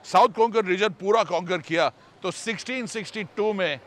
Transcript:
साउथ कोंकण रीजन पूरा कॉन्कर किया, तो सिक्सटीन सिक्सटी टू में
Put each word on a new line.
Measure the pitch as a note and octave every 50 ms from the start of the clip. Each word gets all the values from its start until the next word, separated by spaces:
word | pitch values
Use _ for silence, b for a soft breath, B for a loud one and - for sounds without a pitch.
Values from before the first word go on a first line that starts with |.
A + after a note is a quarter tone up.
| -
साउथ | - - F#3 A#3 B3
कोंकण | F3 A3 A3+ A#3 G#3 A3+
रीजन | G#3 F#3 F#3 F#3 G#3 G#3+
पूरा | D#3+ - F#3 G3 G#3+ A3+ G3+
कॉन्कर | D3+ F3 E3 F3+ E3+ F3+ E3+
किया, | C#3 - D#3+ E3+ D#3+ C3 b b b b b b
तो | - F#3
सिक्सटीन | E3 - - A3+ A3 E3 - - B3+ B3+ A#3+
सिक्सटी | F#3 - A3+ F#3+ - - A3 G3+
टू | - - G#3+ G#3 A3
में | G#3+ G3 F#3 D#3 C#3+ B2 -